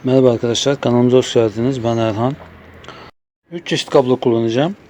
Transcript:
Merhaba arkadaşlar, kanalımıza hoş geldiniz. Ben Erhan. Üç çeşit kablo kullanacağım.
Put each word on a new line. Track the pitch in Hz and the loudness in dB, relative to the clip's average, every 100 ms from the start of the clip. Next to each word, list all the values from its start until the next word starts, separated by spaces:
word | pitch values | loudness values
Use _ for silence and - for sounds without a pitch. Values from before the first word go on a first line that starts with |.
Merhaba | 127 135 127 | 2 4 4
arkadaşlar, | 113 120 110 139 143 | 2 -2 -2 -2 -2
kanalımıza | 127 120 123 127 | 0 2 4 2
hoş | - | 2
geldiniz. | 120 113 104 123 131 | 0 0 -2 -4 -2
Ben | 113 117 | -4 -2
Erhan. | 113 104 123 151 - - - - - - - _ _ _ _ | -2 -2 -4 -4 -16 -20 -20 -20 -20 -20 -20 _ _ _ _
Üç | 170 - | -16 -6
çeşit | 156 - | -6 0
kablo | 151 127 127 | 0 2 0
kullanacağım. | 123 117 117 117 160 202 | 0 0 0 -2 -4 -6